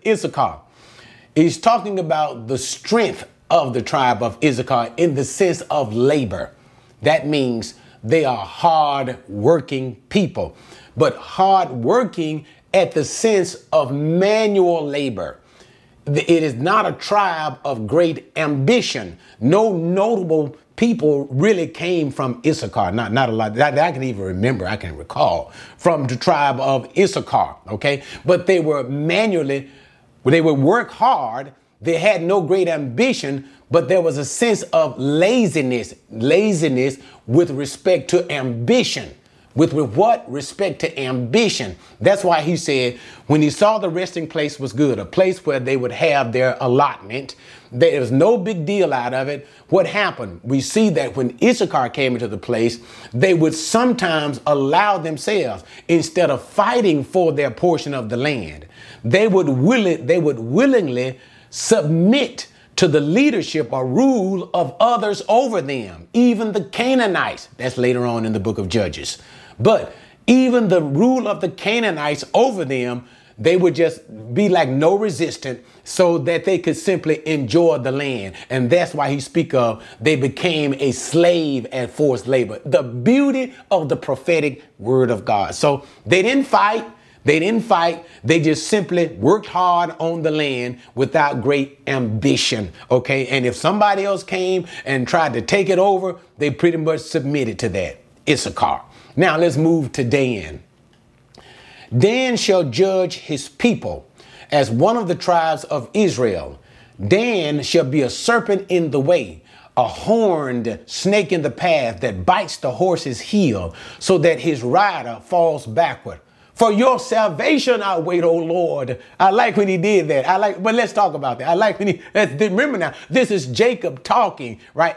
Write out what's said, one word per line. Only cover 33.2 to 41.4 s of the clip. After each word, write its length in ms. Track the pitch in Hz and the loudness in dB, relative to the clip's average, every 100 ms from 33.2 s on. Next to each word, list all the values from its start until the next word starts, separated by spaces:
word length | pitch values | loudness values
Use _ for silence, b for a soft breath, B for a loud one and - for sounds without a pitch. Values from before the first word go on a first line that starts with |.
| 139 139 135 B B | -4 -6 -8 B B
but 180 | 127 120 | 0 2
there 120 | 185 | 2
was 180 | 165 139 | 2 -2
a 60 | |
sense 380 | 139 - 240 208 | -6 0 0 0
of 340 | - 165 151 - | 0 0 0 -2
laziness, 960 | 135 147 185 254 214 151 131 123 110 - - | 0 2 4 4 2 2 0 -2 -6 -14 -16
laziness 880 | 110 123 165 214 180 156 127 135 135 B B - | -4 2 4 4 2 0 0 -2 -4 B B 0
with 240 | 131 170 | 2 2
respect 580 | 139 143 - - 175 - | 0 -8 -4 0 0 2
to 200 | 175 - | 0 0
ambition. 840 | 147 131 117 120 247 214 143 90 - b b b | -4 -4 -4 2 2 2 -4 -10 -18 b b b
With, 180 | 127 160 | 0 2
with 240 | 139 139 113 | 2 -2 2
what? 340 | 214 226 - | 2 2 -2
Respect 480 | 135 139 - 196 135 | -10 -10 -4 -4 -2
to 200 | 160 - | -6 -6
ambition. 760 | 131 127 120 170 | -6 -4 0 2